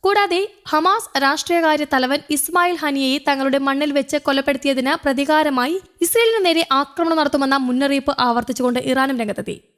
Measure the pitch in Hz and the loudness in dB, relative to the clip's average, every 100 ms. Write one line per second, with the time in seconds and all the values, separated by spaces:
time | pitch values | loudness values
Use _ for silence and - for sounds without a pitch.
0 | 381 415 403 349 415 - - 311 339 427 | 2 2 2 0 -4 -10 -4 0 2 0
1 | - 269 269 294 - 339 330 302 294 269 | -2 0 0 0 0 2 2 2 0 0
2 | 254 285 - 294 - 349 349 339 302 277 | 0 -2 -2 -4 0 0 0 0 -2 0
3 | 269 277 285 277 269 277 277 269 294 285 | 0 0 0 0 0 0 0 0 0 0
4 | 277 294 294 269 277 277 285 269 262 330 | 0 -2 0 0 0 -2 0 0 0 -2
5 | 294 262 277 302 302 262 247 370 - _ | -2 -2 2 2 2 0 -2 -4 -8 _
6 | 339 466 466 453 359 330 330 269 277 - | 0 2 2 2 2 2 0 0 -2 -2
7 | 339 320 294 294 269 277 254 247 277 277 | 0 0 0 0 0 0 0 0 0 0
8 | 269 277 247 233 233 247 247 240 - 262 | -2 0 0 0 -4 -2 -2 -2 -2 -2
9 | 269 262 214 - 214 - _ | 0 -2 -6 -6 -8 -12 _